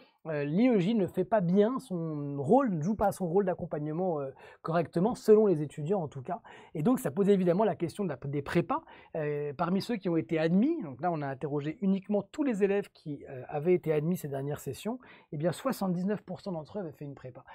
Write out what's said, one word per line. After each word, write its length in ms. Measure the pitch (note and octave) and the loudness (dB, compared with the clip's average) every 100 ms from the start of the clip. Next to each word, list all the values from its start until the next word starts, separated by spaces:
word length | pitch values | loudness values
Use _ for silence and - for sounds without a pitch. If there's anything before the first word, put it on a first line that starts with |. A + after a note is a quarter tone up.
| - _ D#3 | -20 _ -8
Euh, 160 | D3 | -4
l'I 240 | C#3+ E3+ B3+ | 0 4 4
E 100 | G#3+ | 4
J 160 | E3+ | 2
ne 140 | A#3 F3+ | 2 0
fait 160 | - | -2
pas 160 | F3+ A3 | 2 2
bien 400 | E3+ G3 G#3+ C4 | 4 4 4 2
son 560 | - F3+ E3 D3+ C#3+ C#3+ | -6 -6 -4 -4 -4 -4
rôle, 320 | C#3 B3 C4 | 4 4 6
ne 100 | E3+ | 0
joue 140 | E3 | -2
pas 160 | A3 G3+ | 0 0
son 160 | - F3 | 0 0
rôle 180 | F#3+ | 0
d'accompagnement, 760 | F#3 E3+ F3 D#3 D3+ D#3 F#3 D3+ | 0 -2 -6 -6 -4 -2 -2 -2
euh, 100 | C3+ - - - | -6 -12 -20 -12
correctement, 560 | - E3 D3 E3+ G#3 A3 | -2 -2 0 0 0 0
selon 300 | - G#3+ G#3 | 6 8 8
les 160 | D#3 | 2
étudiants 380 | D3 - D3+ G3+ | -2 -6 -2 -2
en 60 | D3+ | -2
tout 160 | C3+ | -8
cas. 200 | B2+ F3 - - - | -8 -10 -10 -20 -12
Et 100 | D#3+ | 0
donc 160 | E3+ C4 | 2 2
ça 100 | D3 | 0
pose 180 | C#3+ G3 | 2 4
évidemment 360 | G3 F3 F3+ | 4 4 4
la 100 | G#3+ | 2
question 300 | D3+ C#3+ - | 0 -4 -4
de 60 | F#3+ | -6
la, 60 | C3+ | -4
des 240 | C#3+ C#3+ | -6 -6
prépas. 440 | - E3+ E3 D4+ - - - E3 | 0 0 0 -4 -6 -20 -10 -6
Euh, 360 | D3+ D3 D3 | -4 -4 -6
parmi 300 | C3+ E3+ F#3+ | -4 -2 -2
ceux 140 | - A#3 | -2 -4
qui 120 | F3+ | 0
ont 80 | E3 | 0
été 220 | D#3+ D#3+ | 0 0
admis, 420 | E3 F#3 C#4 E4+ | 2 4 4 0
donc 200 | D#3+ A#2+ | -6 -4
là 100 | F3 | -4
on 120 | D#3+ | -2
a 40 | C#3+ | -4
interrogé 500 | C3+ D3+ D3 D3 - | -6 -4 -4 -4 -2
uniquement 420 | F#3+ F#3+ F#3+ G#3 | 0 0 0 -4
tous 220 | G3+ - | -2 -4
les 180 | C#4+ G3 | -2 2
élèves 260 | G3+ G3+ G3 | 2 0 -4
qui, 340 | _ D#3 C#3 - | _ -12 -12 -12
euh, 140 | C3 - | -14 -8
avaient 260 | D3 E3 | -4 2
été 180 | F3+ D#3 | 2 2
admis 240 | D3+ D#3 F3+ | 0 0 -2
ces 120 | D3 | -4
dernières 320 | C3+ C#3+ D3 | -6 -4 -6
sessions, 400 | C#3+ B2 G#3 B3+ - - - | -8 -8 -8 -8 -12 -20 -12
eh 40 | D3+ | -4
bien 140 | E3+ | -4
soixante-dix-neuf 720 | - C4+ G3+ F#3+ F3 F#3 G#3 | -2 -4 -2 -2 -2 -2 -4
pour 180 | - F3+ | -6 -12
cent 120 | G3+ | -8
d'entre 260 | E3 D3 G#3+ | -8 -8 -10
eux 40 | |
avaient 100 | E3 | -10
fait 120 | - | -10
une 120 | D3 C3+ | -14 -14
prépa. 260 | B2+ - - | -16 -18 -20